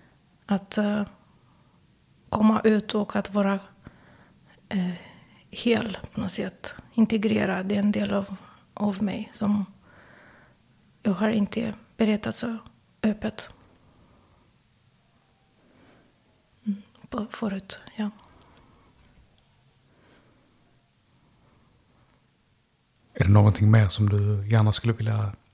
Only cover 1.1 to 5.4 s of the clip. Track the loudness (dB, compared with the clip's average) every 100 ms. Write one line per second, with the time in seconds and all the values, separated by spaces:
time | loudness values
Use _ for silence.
1.1 | -10 _ _ _ _ _ _ _ _ _
2.1 | _ _ 2 4 4 4 2 0 -4 -4
3.1 | -4 -4 -2 0 -2 -6 -20 -20 -20 -20
4.1 | -20 -20 _ _ -20 -8 -4 -4 -6 -14
5.1 | -20 -20 -20